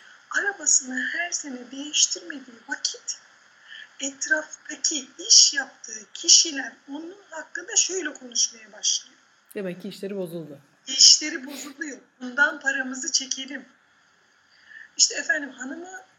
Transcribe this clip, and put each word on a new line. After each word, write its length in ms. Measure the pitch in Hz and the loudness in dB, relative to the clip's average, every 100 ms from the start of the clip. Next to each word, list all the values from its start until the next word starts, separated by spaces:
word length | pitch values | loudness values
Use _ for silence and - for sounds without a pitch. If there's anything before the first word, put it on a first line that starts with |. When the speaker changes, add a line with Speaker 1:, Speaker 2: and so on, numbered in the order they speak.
| - - - | -20 -20 -6
Speaker 1:
Arabasını 760 | - 403 359 302 - 262 254 247 | -2 -2 -2 2 2 2 -4 -2
her 180 | 330 349 | -2 -4
sene 400 | - 294 247 226 | -4 -6 -10 -10
değiştirmediği 840 | 269 302 302 - 349 349 285 262 226 - | -10 -4 2 2 0 -10 -14 -16 -18 -10
vakit 500 | 277 - - - - - _ _ _ - - - - | -6 -6 -6 -10 -12 -16 _ _ _ -20 -18 -18 -8
etraftaki 1080 | 277 - - 311 - - - 294 - 302 254 - 415 | -8 -6 0 0 -2 -12 -14 -4 -2 -2 -6 -8 6
iş 260 | - - | 8 8
yaptığı 520 | 285 254 - - 214 208 | 4 -4 -10 -16 -16 -16
kişiler 580 | - 330 - 339 277 269 - - | -2 6 6 6 -2 -6 -10 -12
onun 260 | 285 330 403 - | -10 -10 -14 -14
hakkında 460 | 320 311 359 349 415 | -12 -10 -10 -2 2
şöyle 360 | - 381 294 | 2 0 -4
konuşmaya 580 | - 247 233 - 233 214 | -8 -6 -2 -2 -4 -20
başlıyor. 440 | - - - - _ _ _ _ | -4 -2 -2 -4 _ _ _ _
Speaker 2:
Demek 280 | 214 185 175 | -8 -8 -8
ki 60 | 196 | -10
işleri 280 | - 196 196 | -8 -8 -6
bozuldu. 420 | 175 170 147 139 - _ - | -6 -8 -10 -16 -20 _ -4
Speaker 1:
İşleri 600 | 262 - - 302 302 262 | 8 10 10 4 -6 -8
bozuluyor. 520 | - - - 302 240 - _ | -10 -12 -10 -10 -10 -16 _
Bundan 400 | 254 254 302 302 | -6 2 2 2
paramızı 520 | 269 277 262 262 330 | -2 -2 -2 -6 -2
çekelim. 520 | - 262 - 269 277 - _ _ _ _ _ _ _ _ _ - - - - | -2 0 -4 -6 -12 -14 _ _ _ _ _ _ _ _ _ -20 -20 -8 0
İşte 180 | - | 2
efendim 360 | - 285 311 277 | 2 -2 -2 -4
hanımı 500 | - 262 330 370 370 - | -10 -12 -12 -12 -16 -20